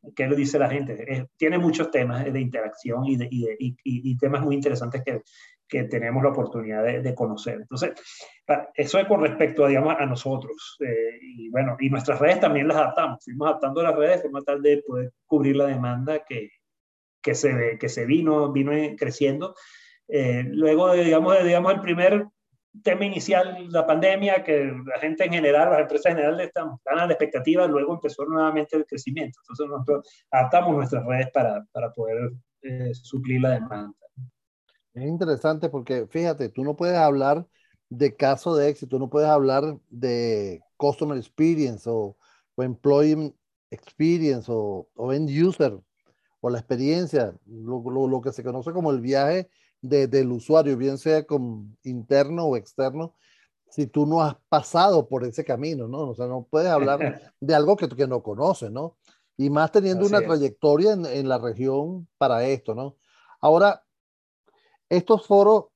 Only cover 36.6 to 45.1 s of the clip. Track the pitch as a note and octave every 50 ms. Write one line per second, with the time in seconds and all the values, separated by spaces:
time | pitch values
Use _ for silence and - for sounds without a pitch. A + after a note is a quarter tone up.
36.6 | C3 C#3+ D3+ D3 F3 F3 F3+ E3+ D#3+ D3+ C#3+ C#3 C3+ C#3 D3 D#3+ F3 _ _ _
37.6 | _ _ _ _ _ _ B2+ A#2+ D3 C3+ - _ C#3+ C3+ C3+ C3 - F3+ E3 D3+
38.6 | C#3+ D3 C#3+ - - B2+ C3 B2+ C3+ A#2+ D3 D3+ D3+ D3+ D3+ D3 C3+ C3 C3 C#3
39.6 | C#3+ D#3 D3 C#3 _ _ - A#2+ B2 B2+ A#2+ A#2+ A#2 A#2 A2 G#2 G2+ G2 F2+ D#2+
40.6 | _ _ _ _ C#3+ C#3+ C#3 - D#3+ D3+ D3 C3 A2 _ _ - D#3 E3 E3+ D#3
41.6 | D3 B2+ A2+ G2+ - A#2 A#2 A2+ G#2+ G2 G2+ _ _ _ _ _ _ _ _ -
42.6 | B2+ B2+ B2 - _ C#3 C#3 C#3+ D3+ D3+ D#3 D3+ D#3 C#3+ - _ _ _ _ _
43.6 | _ _ - - _ - _ _ D3+ E3 E3+ E3+ D#3+ D3 C3+ A#2+ A2 - A#2 A2
44.6 | G#2 G#2 G2 F#2 - _ _ - A#2 B2+